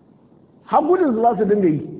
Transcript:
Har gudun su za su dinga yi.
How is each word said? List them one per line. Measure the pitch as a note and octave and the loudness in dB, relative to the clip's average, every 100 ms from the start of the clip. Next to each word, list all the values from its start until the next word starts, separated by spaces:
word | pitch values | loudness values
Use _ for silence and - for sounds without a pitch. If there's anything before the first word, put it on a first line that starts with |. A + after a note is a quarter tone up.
| _ _ _ _ _ _ - | _ _ _ _ _ _ -2
Har | B3 | 0
gudun | D#4 F#4 D#4 A3 | 2 2 0 0
su | |
za | A#3 G3+ | 0 0
su | G3+ | 0
dinga | G#3 F3+ | 0 0
yi. | D3+ - | -2 -6